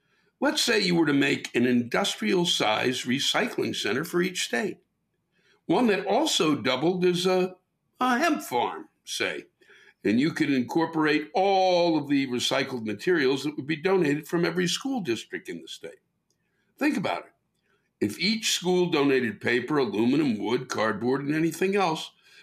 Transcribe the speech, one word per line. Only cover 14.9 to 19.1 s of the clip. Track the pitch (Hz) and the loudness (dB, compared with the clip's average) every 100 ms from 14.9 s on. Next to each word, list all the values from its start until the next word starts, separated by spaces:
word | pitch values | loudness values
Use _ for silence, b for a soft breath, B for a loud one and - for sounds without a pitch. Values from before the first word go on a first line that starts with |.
| 262 | -4
district | 156 110 - 90 - | -2 -4 -6 -12 -10
in | 85 | -14
the | - | -14
state. | - 71 - _ _ _ _ _ _ _ - | -16 -16 -18 _ _ _ _ _ _ _ -4
Think | 294 277 | -2 0
about | 113 87 | -2 -6
it. | - _ _ _ _ _ _ - | -8 _ _ _ _ _ _ -4
If | 107 - | -4 -2
each | 185 220 - | -2 0 -2
school | - 175 180 175 | -2 0 2 2
donated | 151 139 | 2 2